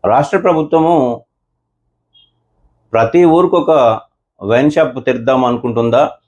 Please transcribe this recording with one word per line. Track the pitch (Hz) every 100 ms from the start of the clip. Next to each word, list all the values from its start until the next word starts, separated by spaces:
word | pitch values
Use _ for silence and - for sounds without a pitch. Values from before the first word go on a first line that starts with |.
| 98
రాష్ట్ర | 120 147 190
ప్రభుత్వము | 180 160 151 160 160 170 123 117 _ _ _ _ _ _ _ _ _ _ _ _ _ _ _ _ _
ప్రతి | 113 113 170
ఊరికొక | 175 165 180 180 147 156 120 110 - _ _ _
వైన్ | 98 117 147
షాప్ | 151 156 127 127
తెరుద్దాం | 120 117 131
అనుకుంటుందా | 123 120 123 113 117 117 156 -